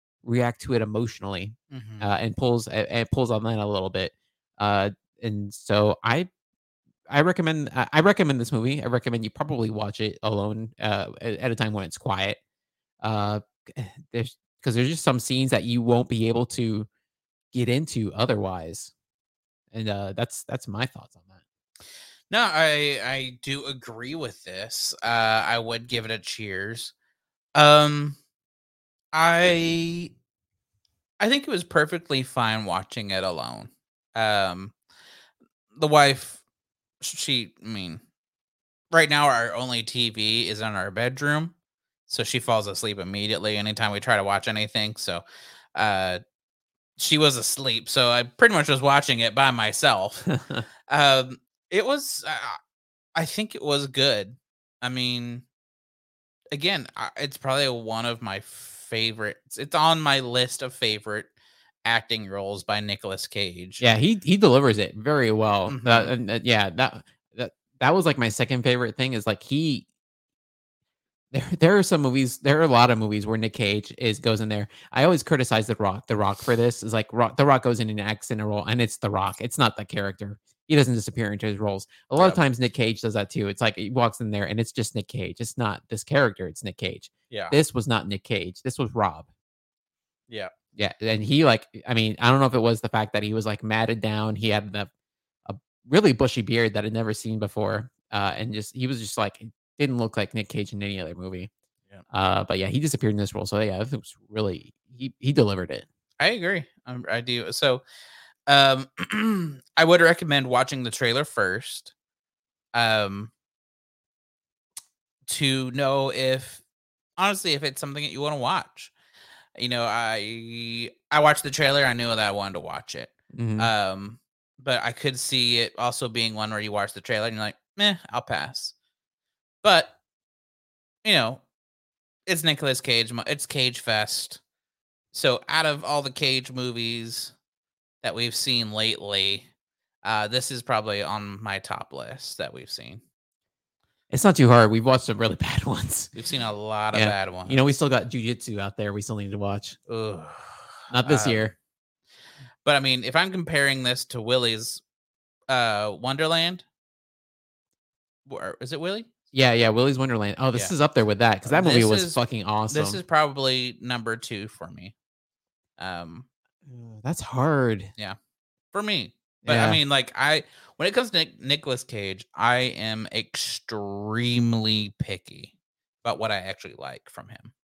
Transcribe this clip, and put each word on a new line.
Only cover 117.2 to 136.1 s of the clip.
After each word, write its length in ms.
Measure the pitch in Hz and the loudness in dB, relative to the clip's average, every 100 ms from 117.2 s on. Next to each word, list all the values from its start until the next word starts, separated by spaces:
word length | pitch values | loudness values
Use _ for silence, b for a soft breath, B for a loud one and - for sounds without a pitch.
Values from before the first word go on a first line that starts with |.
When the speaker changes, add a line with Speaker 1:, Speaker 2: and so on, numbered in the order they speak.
| 196 196 180 | 0 0 -2
Speaker 2:
if 100 | 139 | -2
it's 160 | 147 135 | -4 -6
something 220 | 143 143 | -10 -8
that 80 | 147 | -8
you 100 | 107 | -6
wanna 160 | 147 147 | -6 -4
watch. 540 | 123 180 - - - b b b b b b - | -2 -2 -6 -14 -20 b b b b b b -8
You 120 | 120 | -4
know, 140 | 123 | -2
I, 1080 | 117 110 113 110 104 113 113 117 117 117 113 - _ | -2 -2 -2 -4 -6 -10 -12 -12 -10 -8 -10 -14 _
I 80 | 151 | 6
watched 240 | 151 147 | 6 6
the 80 | 143 | 0
trailer. 320 | 139 143 139 | 2 4 4
I 100 | 135 | 2
knew 140 | 120 117 | 2 -2
that 120 | 113 | 0
I 120 | 104 | 0
wanted 220 | 101 98 | -2 -4
to 60 | 90 | -8
watch 360 | 85 - - - | -10 -12 -10 -14
it. 140 | 60 _ _ - | -14 _ _ -8
Speaker 1:
Mm-hmm. 240 | 117 107 | -4 0
Speaker 2:
Um, 600 | 113 107 98 95 101 117 _ _ _ _ | 2 2 0 -4 -12 -16 _ _ _ _
but 200 | 135 123 | -4 -4
I 80 | - | -4
could 280 | 123 147 127 | -4 -6 -4
see 400 | - 131 120 117 | -4 0 0 0
it 140 | 113 - | -2 -2
also 300 | 120 - 127 | -4 -4 -6
being 280 | 113 113 107 | -4 -4 -4
one 160 | 107 | -6
where 80 | 107 | -6
you 120 | 107 | -4
watch 220 | 104 101 | -4 -4
the 80 | - | -8
trailer 260 | - 110 113 | -4 -2 -2
and 80 | 110 | -4
you're 100 | 107 | -8
like, 120 | - _ - | -10 _ -2
"Meh, 200 | 208 185 - | 0 0 -4
I'll 100 | 123 | -8
pass." 520 | - 95 76 - - - _ _ _ _ _ _ _ _ | -4 -6 -6 -8 -12 -14 _ _ _ _ _ _ _ _
But, 260 | 214 180 - _ _ _ _ _ _ _ _ _ _ _ | 4 4 2 _ _ _ _ _ _ _ _ _ _ _
you 100 | 220 | 2
know, 280 | 180 113 131 _ _ _ _ _ _ _ _ - | 4 2 -2 _ _ _ _ _ _ _ _ -4
it's 180 | 170 | 0
Nicolas 380 | 156 143 143 127 | 0 0 0 -2
Cage 300 | - 117 117 | 0 0 0
mo-, 120 | 120 - | -4 -6
it's 180 | 143 - | -6 -6
Cage 340 | 147 127 123 | -2 -2 -2
Fest. 640 | - 107 107 - - - _ _ _ _ _ _ _ | -2 -2 -2 -4 -8 -14 _ _ _ _ _ _ _
So 300 | - 143 123 - | -2 0 0 0
out 160 | 160 156 | 0 0
of 180 | 147 | -2
all 180 | 95 147 | -4 -4
the 80 | 139 | -4